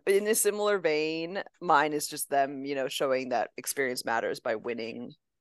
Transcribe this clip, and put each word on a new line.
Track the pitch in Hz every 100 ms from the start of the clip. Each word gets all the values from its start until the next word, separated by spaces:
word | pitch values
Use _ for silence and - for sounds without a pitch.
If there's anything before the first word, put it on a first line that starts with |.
| -
in | 196 208
a |
similar | 220 208 208 208 202
vein, | 160 151 156 160 165 196 - _
mine | 175 147 151
is | 156 -
just | 147 -
them, | 139 139 139
you | 139
know, | 139 127
showing | - 143 131 127
that | 120 - -
experience | - - 131 123
matters | 120 117 107 -
by | 127 110
winning | 117 117 110 120 123 - _ _